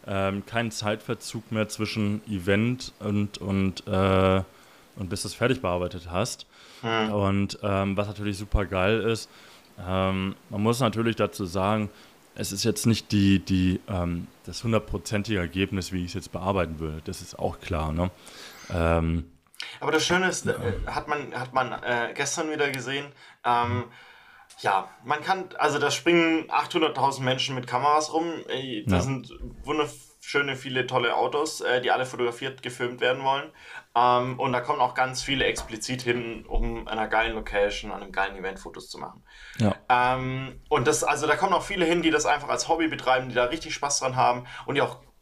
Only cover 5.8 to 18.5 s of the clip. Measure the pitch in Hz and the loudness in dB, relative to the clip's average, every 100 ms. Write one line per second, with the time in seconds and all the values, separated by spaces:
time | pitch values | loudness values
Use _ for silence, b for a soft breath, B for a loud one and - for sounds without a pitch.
5.8 | 90 90 85 87 120 - - B B B | -2 -6 -6 -2 -2 -4 -16 B B B
6.8 | 117 113 110 104 98 98 98 - 104 98 | 0 2 2 2 2 2 0 -2 -2 0
7.8 | 98 98 104 101 104 95 104 110 95 95 | 0 0 -2 -4 -4 -4 -2 0 2 2
8.8 | 92 110 104 113 - B B B B - | 2 2 2 -2 -4 B B B B -12
9.8 | 92 95 95 95 95 - - 101 107 117 | -4 0 2 0 -2 -4 -10 0 2 4
10.8 | 123 104 117 107 104 - 95 92 98 110 | 2 2 0 2 0 0 -4 0 2 0
11.8 | 104 B B B - - 95 98 113 - | -2 B B B -20 -8 -6 -2 0 2
12.8 | 120 110 - 104 98 98 - 95 92 90 | 4 2 4 4 6 6 4 4 4 2
13.8 | - 95 87 85 90 - - 90 117 110 | -2 -2 -2 -2 -6 -14 -14 -6 0 0
14.8 | - 101 - 110 101 104 85 87 95 98 | 0 -6 -2 -4 0 0 0 0 0 0
15.8 | 85 92 87 95 - 87 92 98 82 78 | -2 -4 -4 -6 -10 -6 0 0 0 -2
16.8 | 80 78 - - 85 - 95 90 - 87 | -6 -6 -8 -10 -12 -4 -4 -4 -4 -2
17.8 | 78 78 92 B B B B | 0 0 -2 B B B B